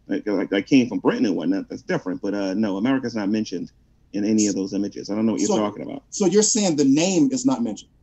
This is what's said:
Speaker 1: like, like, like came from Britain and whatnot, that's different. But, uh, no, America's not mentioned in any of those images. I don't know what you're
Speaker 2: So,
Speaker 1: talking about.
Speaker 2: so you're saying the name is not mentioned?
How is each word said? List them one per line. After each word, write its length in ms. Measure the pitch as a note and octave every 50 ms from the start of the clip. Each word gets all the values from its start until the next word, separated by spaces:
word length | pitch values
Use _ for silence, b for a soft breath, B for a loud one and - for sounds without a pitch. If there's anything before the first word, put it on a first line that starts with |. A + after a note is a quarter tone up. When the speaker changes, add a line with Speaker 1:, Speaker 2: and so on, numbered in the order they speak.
| _
Speaker 1:
like, 180 | - G2+ - -
like, 260 | G#2 G2+ F#2 - - -
like 140 | G2 G2
came 220 | - - C3+ A#2+ A#2
from 100 | G#2 F#2
Britain 240 | - C3+ G#3 A#3+ C3
and 80 | G#2+ F2
whatnot, 340 | E2+ E2 E2+ F#2+ F#2+ - -
that's 140 | - - -
different. 380 | - F#3 E3 - F#2 F2+ F2+ -
But, 120 | G2+ F#2+
uh, 200 | G2+ G2+ F#2+ F#2
no, 220 | G2+ A2 G#2 F#2+
America's 400 | G2 G#2 C3 C3+ C3 - A#2+ A#2
not 120 | A2 G#2 F#2+
mentioned 440 | G#2+ A2 A2 - - C3+ E2+ - _ _ _ _ _ _ _ _ -
in 120 | G2+ G#2
any 220 | G#2 A2 G#2+ G#2
of 80 | G#2 F#2+
those 180 | F#2+ F#2+ G2 G2+
images. 380 | G2 G2+ G2+ - - - -
I 60 | G2
don't 100 | G#2+ A2
know 60 | A2+ G#2
what 80 | -
you're 80 | - G#3
Speaker 2:
So, 80 | - A3+
Speaker 1:
talking 240 | G#3 G#3 - - -
about. 220 | - - - - _
Speaker 2:
so 160 | - - G#3
you're 160 | F3 E3+ G#3 G#3+
saying 320 | - - A3+ G#3 F#3 D#3+
the 80 | C#3 C#3+
name 460 | C3+ C3+ D3+ E3+ F#3+ F#3+ E3+ D3 C3 B2+
is 120 | C3 B2+
not 160 | C3+ C3 A#2 A#2
mentioned? 280 | A2+ G2+ - - _ _ _